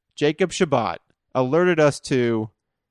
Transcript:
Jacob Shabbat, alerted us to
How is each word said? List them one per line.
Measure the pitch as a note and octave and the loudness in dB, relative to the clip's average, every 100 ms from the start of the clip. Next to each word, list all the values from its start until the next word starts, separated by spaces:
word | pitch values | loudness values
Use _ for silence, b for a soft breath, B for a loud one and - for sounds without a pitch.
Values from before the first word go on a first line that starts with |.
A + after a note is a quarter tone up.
| _ - | _ -4
Jacob | D3 D3+ F3+ | -2 0 -2
Shabbat, | - E3+ C3 G2+ E2+ _ _ _ | -2 -2 -2 -2 -8 _ _ _
alerted | C3 B2+ D#3+ F3+ D#3+ | -2 0 2 2 4
us | D3 - | 2 0
to | - C3 A#2+ A2 A2 _ _ _ _ | -4 -2 0 -2 -4 _ _ _ _